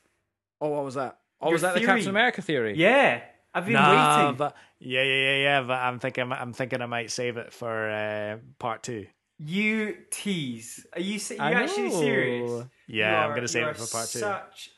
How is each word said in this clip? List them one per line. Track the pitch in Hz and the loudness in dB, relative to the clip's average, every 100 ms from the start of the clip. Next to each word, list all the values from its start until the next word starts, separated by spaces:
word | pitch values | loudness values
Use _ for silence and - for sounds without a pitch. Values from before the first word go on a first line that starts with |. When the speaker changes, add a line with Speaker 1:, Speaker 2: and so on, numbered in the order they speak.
| _ _ _ _ _ - | _ _ _ _ _ -8
Speaker 1:
Oh, | 151 | -4
what | 147 139 | -2 -4
was | 131 | -6
that? | 123 - _ - | -8 -10 _ -4
Oh, | 147 | 0
Speaker 2:
Your | |
Speaker 1:
was | 165 | 2
that | 180 180 | 2 2
the | |
Speaker 2:
theory. | 226 | 2
Speaker 1:
Captain | 240 196 | 2 2
America | 196 247 214 | 2 2 0
theory? | 170 143 110 104 | -2 0 0 4
Speaker 2:
Yeah, | 180 269 214 120 - _ _ | 6 6 6 2 -6 _ _
I've | 175 180 | -6 2
been | |
Speaker 1:
Nah, | 175 147 151 151 151 | 6 8 8 8 6
Speaker 2:
waiting. | 147 131 | 4 2
Speaker 1:
but | 143 - - _ | -4 -6 -20 _
yeah, | 127 127 | -4 0
yeah, | 135 | 2
yeah, | 135 135 139 | 2 2 2
yeah. | 139 143 | 4 2
But | 123 127 | 2 0
I'm | 123 123 | -2 -2
thinking, | 131 127 123 | -4 -2 -4
I'm | 135 123 | -4 -8
thinking | 113 127 127 | -6 -4 -4
I | 120 | -4
might | 120 113 | -6 -6
save | - 123 117 | -4 -4 -6
it | - | -10
for, | - 117 113 107 | -10 -6 -4 -2
uh, | 107 107 107 104 110 127 - | -4 -4 -4 -6 -8 -14 -8
part | 120 110 | -8 -6
two. | - 113 92 _ _ - | -8 -10 -12 _ _ -16
Speaker 2:
You | 151 190 214 220 214 - - | -6 -2 0 0 -4 -8 -12
tease. | - 208 180 135 113 113 - - | -10 -4 -4 -4 -8 -12 -18 -14
Are | 175 | -8
you | 190 208 | -6 -6
se-, | - 233 | -8 -4
you | |
Speaker 1:
I | 143 | 0
Speaker 2:
actually | 240 277 403 392 | 0 0 -2 -2
Speaker 1:
know. | 196 | 0
Speaker 2:
serious? | 147 - 123 120 120 117 127 _ - | 2 2 0 -2 -4 -6 -10 _ -8
Speaker 1:
Yeah, | 110 107 | 0 2
Speaker 2:
You | 110 107 | 2 0
Speaker 1:
I'm | |
Speaker 2:
are, | 143 | -2
Speaker 1:
gonna | 120 | -2
save | 120 | -2
Speaker 2:
you | 120 | -2
Speaker 1:
it | |
Speaker 2:
are | 117 117 | -4 -6
Speaker 1:
for | 113 | -6
part | 113 | -6
two. | 123 | -4
Speaker 2:
such, | 202 92 - - - | -4 -6 -10 -20 -20